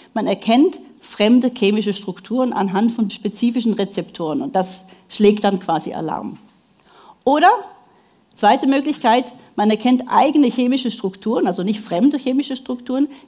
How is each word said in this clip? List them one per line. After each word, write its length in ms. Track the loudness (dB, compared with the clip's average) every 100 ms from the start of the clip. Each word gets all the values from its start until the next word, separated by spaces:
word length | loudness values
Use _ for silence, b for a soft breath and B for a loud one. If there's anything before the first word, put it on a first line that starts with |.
| B
man 140 | -4 -2
erkennt 540 | -2 2 4 4 0 -14 -20
fremde 500 | -10 0 4 4 2 0
chemische 380 | 0 2 -2
Strukturen 580 | -6 -8 -12 -6 -2 -2
anhand 400 | -2 -2 0 0
von 160 | 0 -4
spezifischen 640 | -4 -8 -2 -2 0 -2
Rezeptoren 720 | -2 -4 -6 -8 -8 -6 -4
und 120 | -2
das 280 | -2 -4 -8 B B -12
schlägt 360 | 2 4 4
dann 160 | 0 -2
quasi 340 | -2 -4 -4
Alarm. 420 | -8 -6 -6 -10 -14 _ _ _ b b b b b
Oder, 260 | 0 4 4 4 -2 -20 b b b b b
zweite 320 | 0 2 4 2
Möglichkeit, 640 | 2 0 -2 2 2 0 B B -2
man 140 | 0
erkennt 320 | 2 2 0 2
eigene 400 | 2 4 4 2
chemische 420 | 2 0 0 -4
Strukturen, 560 | -6 -8 -6 -4 -2 -2
also 160 | -2
nicht 160 | -4 -4
fremde 400 | -4 0 2 2
chemische 380 | -2 -2 -4 -8
Strukturen, 500 | -8 -10 -4 -2 -2 B